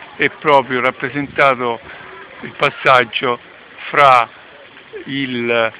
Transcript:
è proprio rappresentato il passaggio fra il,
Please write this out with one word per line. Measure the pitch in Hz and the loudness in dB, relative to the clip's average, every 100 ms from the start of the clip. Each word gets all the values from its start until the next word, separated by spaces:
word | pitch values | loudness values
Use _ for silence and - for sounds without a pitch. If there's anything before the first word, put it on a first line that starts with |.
| - - | -16 -6
è | 147 | -6
proprio | - 160 139 127 127 | -4 2 2 2 -2
rappresentato | 127 123 135 143 135 - 143 123 123 113 - - - - - - | -2 -4 -8 -8 -6 0 0 0 -4 -6 -12 -20 -20 -20 -20 -18
il | - - | -18 -4
passaggio | 143 - 147 127 117 - 135 120 - - - - - | -4 -2 2 2 2 -4 -4 -6 -10 -20 -20 -20 -4
fra | 147 143 123 113 - - - - - - 427 147 | 2 6 6 2 -6 -20 -20 -20 -20 -18 -16 -10
il, | 139 131 123 117 117 113 | -8 -6 -4 -2 0 0